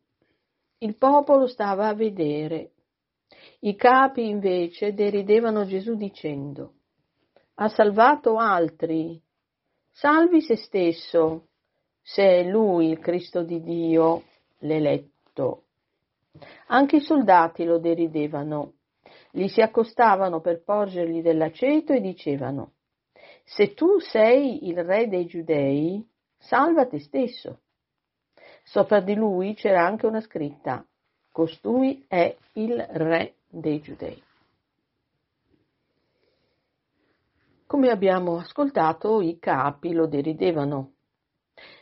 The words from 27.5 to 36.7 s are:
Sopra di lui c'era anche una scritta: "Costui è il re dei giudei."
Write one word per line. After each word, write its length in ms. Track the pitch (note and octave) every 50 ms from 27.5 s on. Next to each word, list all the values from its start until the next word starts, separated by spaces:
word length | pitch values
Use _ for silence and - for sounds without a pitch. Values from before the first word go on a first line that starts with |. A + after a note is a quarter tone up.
| - - _ _ _ _ _ _ _ _ _ _ _ _ _ _ _ _ - - - _ _
Sopra 360 | _ - G#3 G3 - G#3+ G#3
di 160 | F#3 F#3+ G#3
lui 380 | G#3 A3 G#3+ F#3+ F3+ F#3 G3+ G#3+
c'era 320 | - - G#3+ F#3+ F3 E3+
anche 200 | F3+ G#3 A3 -
una 140 | A3 A3 A3
scritta: 680 | A3 - - E3+ D3+ C#3+ C#3+ - - D3+ B2 - - _ _ _ _ _ _ _ _ _
"Costui 720 | - - E3 D#3+ - - - G3+ A#3 B3+ C4+ C4+ C4+ - - -
è 280 | F#3+ F3+ E3+ - - - _ _ -
il 320 | G#3+ A3 A3+ A#3+ A#3 - -
re 460 | - D#3+ D#3 E3 E3 E3 G3 - _ _ _ _
dei 320 | - E3+ D#3 D#3+ D3 D3+
giudei." 420 | D3+ - C#3+ - - - - - _ _ _ _ _ _ _ _ _ _ _ _ _ _ _ _ _ _ _ _ _ _ _ _ _ _ _ _ _ _ _ _ _ _ _ _ _ _ _ _ _ _ _ _ _ _ _ _ _ _